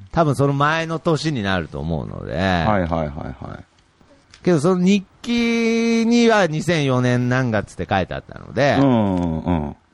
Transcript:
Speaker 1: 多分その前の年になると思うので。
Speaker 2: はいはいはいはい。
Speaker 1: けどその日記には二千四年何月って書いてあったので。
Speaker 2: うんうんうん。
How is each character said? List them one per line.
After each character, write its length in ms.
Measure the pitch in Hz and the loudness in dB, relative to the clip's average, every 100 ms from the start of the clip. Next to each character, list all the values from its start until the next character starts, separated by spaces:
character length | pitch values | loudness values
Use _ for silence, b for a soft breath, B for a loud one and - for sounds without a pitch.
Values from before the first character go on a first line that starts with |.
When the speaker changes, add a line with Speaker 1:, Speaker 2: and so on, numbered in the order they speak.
| - | -6
Speaker 1:
多 100 | - | 0
分 120 | 156 123 | 0 2
そ 120 | 139 | 0
の 60 | |
前 320 | 143 147 165 160 | 2 0 0 -2
の 140 | 160 | -4
年 340 | - 151 151 | 0 0 0
に 100 | 139 | -2
な 160 | 98 95 | -2 -2
る 80 | 78 | -4
と 140 | 71 | -6
思 240 | 78 80 55 | -4 -4 -6
う 20 | |
の 180 | 50 50 | -10 -8
で。 120 | 65 | -2
Speaker 2:
は 20 | |
い 260 | 95 90 78 | 0 2 2
は 140 | 101 | 0
い 80 | 85 | 0
は 180 | 82 78 | -2 -4
い 40 | |
は 500 | 71 - - - - | -6 -12 -12 -14 -16
い。 40 | - _ _ _ _ _ _ - | -20 _ _ _ _ _ _ -6
Speaker 1:
け 80 | - | 0
ど 100 | 170 | 2
そ 160 | 151 185 | 2 2
の 40 | |
日 220 | 180 202 185 _ | 4 2 0 _
記 840 | - 233 233 233 226 226 233 226 226 | -4 -2 0 0 0 0 0 0 2
に 240 | 240 233 | 4 4
は 180 | 214 175 | 4 2
二 140 | 156 | 0
千 240 | - 170 139 | -2 0 2
四 160 | 127 | 2
年 260 | 123 123 123 | 2 2 0
何 240 | 127 127 | 0 0
月 220 | 107 95 | -2 -4
っ 20 | - | -8
て 100 | 85 | -2
書 120 | 98 | -2
い 60 | 85 | -2
て 60 | |
あ 60 | 67 | -6
っ 40 | - | -12
た 140 | - | -16
の 140 | 50 | -8
で。 240 | 95 139 127 | 0 2 4
Speaker 2:
う 40 | 139 | 4
ん 300 | 120 101 90 | 4 2 0
う 40 | |
ん 200 | 87 80 | -2 -2
う 100 | 85 | -2
ん。 240 | 85 73 - _ | -2 -4 -10 _